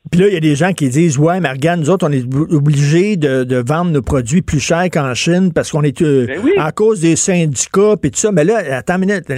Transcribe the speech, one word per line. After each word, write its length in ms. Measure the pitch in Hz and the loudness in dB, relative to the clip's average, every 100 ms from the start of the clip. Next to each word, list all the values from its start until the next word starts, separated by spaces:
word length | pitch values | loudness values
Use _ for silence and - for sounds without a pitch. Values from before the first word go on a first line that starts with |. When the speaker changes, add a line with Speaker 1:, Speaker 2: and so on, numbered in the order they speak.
| - | -4
Speaker 1:
Puis 120 | 175 | 2
là, 60 | 202 | 2
il 40 | |
y 40 | 175 | 2
a 20 | |
des 160 | 156 143 | 0 0
gens 160 | 180 | 0
qui 160 | 180 139 | 0 -2
disent, « 300 | 135 170 139 | 0 0 2
Ouais, 220 | 160 185 | 0 0
mais 80 | 143 | -2
regarde, 300 | 131 160 175 | -2 -2 0
nous 80 | 147 | 0
autres, 180 | 185 160 | 0 0
on 40 | |
est 100 | 139 | -2
ob-, 260 | 123 131 160 | -2 -2 0
obligés 640 | 160 147 143 143 165 208 190 | 0 2 2 2 2 0 0
de, 260 | 147 135 | 0 0
de 140 | 127 127 | 0 -2
vendre 340 | 120 156 175 | 0 -2 0
nos 100 | 143 | -2
produits 400 | - 139 117 175 | 0 -2 0 -2
plus 200 | - 151 | 0 -2
chers 280 | - 165 180 | 0 0 0
qu'en 240 | 170 135 | -2 -4
Chine 380 | 120 165 180 185 | -2 0 2 2
parce 160 | 160 120 | 0 -2
qu'on 120 | 156 | 0
est, 180 | 147 - | -2 0
euh, 260 | 156 135 120 | 2 2 0
Speaker 2:
Ben 120 | 151 | -2
oui. 120 | 262 403 | 0 0
Speaker 1:
à 140 | 160 | 0
cause 300 | - 220 214 | 0 0 2
des 160 | 165 156 | 0 0
syndicats 800 | - 175 160 123 - 190 208 214 | 0 0 0 -2 -2 2 2 2
puis 80 | 143 | -2
tout 80 | - | -2
ça. » 140 | 214 | 0
Mais 140 | 180 165 | 2 2
là, 140 | 226 147 131 | 0 -2 -6
attends 160 | 147 185 | -2 -2
une 60 | |
minute, 240 | 190 202 | 0 -2
le, 80 | 156 | -4